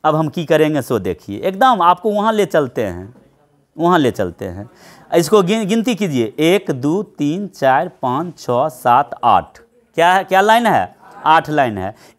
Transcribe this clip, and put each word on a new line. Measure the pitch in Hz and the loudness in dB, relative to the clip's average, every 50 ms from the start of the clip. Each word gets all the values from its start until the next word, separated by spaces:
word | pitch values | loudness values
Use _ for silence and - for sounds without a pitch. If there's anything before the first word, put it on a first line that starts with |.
| - | 0
अब | 156 151 | 0 0
हम | 156 160 151 | 0 -2 -2
की | - 180 160 | -4 -6 -2
करेंगे | 139 160 156 156 151 156 147 | 0 2 2 2 2 0 -2
सो | 120 - 127 107 | -2 -2 -4 -2
देखिए, | 92 - - - - - 101 107 | -2 -4 -6 -6 -8 -12 -12 -6
एकदम | - 190 190 190 254 262 247 190 | -6 -6 -2 0 2 2 2 2
आपको | 170 175 185 180 - 220 | 2 2 2 2 -2 -4
वहाँ | 202 208 202 226 | -2 0 -2 0
ले | 220 214 202 | 0 0 -2
चलते | 160 - 160 147 123 - 131 113 | 0 0 0 0 0 -4 -6 -6
हैं, | 98 87 87 92 104 127 - _ _ _ _ _ _ _ _ _ _ _ - | -6 -6 -10 -14 -16 -20 -20 _ _ _ _ _ _ _ _ _ _ _ -4
वहाँ | 160 170 185 170 | 0 2 2 2
ले | 143 120 | 2 0
चलते | - - 101 90 85 _ 117 | 0 -2 -6 -6 -6 _ -12
हैं। | 95 87 92 104 120 _ _ - - - - - _ - | -12 -10 -12 -16 -18 _ _ -20 -20 -20 -20 -12 _ 0
इसको | - - 147 220 208 | 0 0 2 2 2
गिन-, | 190 170 - 226 220 | 2 2 -2 -2 -2
गिनती | 175 214 226 214 254 240 | -2 -2 -2 0 -2 -2
कीजिए, | 170 208 175 143 127 113 107 - - | -2 -2 -2 0 -2 -2 -2 -2 0
एक, | 151 165 185 208 208 - | 0 2 2 0 0 -4
दो, | 147 127 123 147 165 202 | -6 -4 -2 -2 -2 -2
तीन, | 208 202 _ - 147 143 156 190 208 | -4 -8 _ -6 -4 -4 -4 -4 -8
चार, | 185 _ - 139 131 131 143 170 180 | -10 _ -2 0 2 2 2 0 -4
पाँच, | - _ - 127 123 139 170 175 - - | -8 _ -4 -4 -4 -4 -6 -6 -10 -12
छः, | - - 123 120 139 156 | -6 -2 -2 0 -2 -2
सात, | 151 - - 123 120 131 143 - - - - | -6 -4 0 2 2 2 2 0 -6 -2 2
आठ। | 120 104 90 80 - _ - _ _ _ _ _ _ _ | 2 2 2 2 -2 _ -20 _ _ _ _ _ _ _
क्या | - 165 175 | 2 2 4
है, | 185 196 185 | 4 2 0
क्या | 185 185 190 | 0 2 2
लाइन | 196 214 220 233 240 | 4 4 4 4 4
है? | 220 165 110 92 - - _ - - - - - | 2 0 0 0 -2 -8 _ -20 -20 -20 -6 2
आठ | 151 156 165 156 - | 4 4 4 2 2
लाइन | 151 147 135 120 107 98 | 0 0 0 0 0 -4
है। | 92 98 113 _ - - _ | -6 -8 -10 _ -20 -20 _